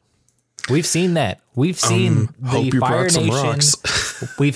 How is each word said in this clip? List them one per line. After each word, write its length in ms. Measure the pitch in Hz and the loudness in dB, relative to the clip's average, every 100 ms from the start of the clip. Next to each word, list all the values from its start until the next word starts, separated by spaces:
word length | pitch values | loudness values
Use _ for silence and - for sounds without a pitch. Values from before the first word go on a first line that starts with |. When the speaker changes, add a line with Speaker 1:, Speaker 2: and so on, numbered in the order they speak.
| _ _ _ _ _ - - | _ _ _ _ _ -12 -2
Speaker 1:
We've 140 | 143 160 | 0 0
seen 280 | 160 180 | 0 0
that. 260 | 170 120 - _ | 0 0 -4 _
We've 240 | 120 156 180 | -2 -2 0
seen 320 | 117 117 117 110 | 0 2 2 2
Speaker 2:
Um, 160 | 110 - | 0 -4
Speaker 1:
the 100 | 127 | -4
Speaker 2:
hope 240 | 135 135 | 0 0
you 60 | 127 | 2
Speaker 1:
Fire 180 | 127 - | 2 2
Speaker 2:
brought 100 | 180 | 2
some 160 | 165 110 | 2 2
Speaker 1:
Nation. 160 | 127 127 | 0 0
Speaker 2:
rocks. 880 | 143 147 - - - - - 123 | 0 0 0 -2 -4 -4 -8 -8
<laughs> 40 | - | -2
Speaker 1:
We've 160 | 143 | 0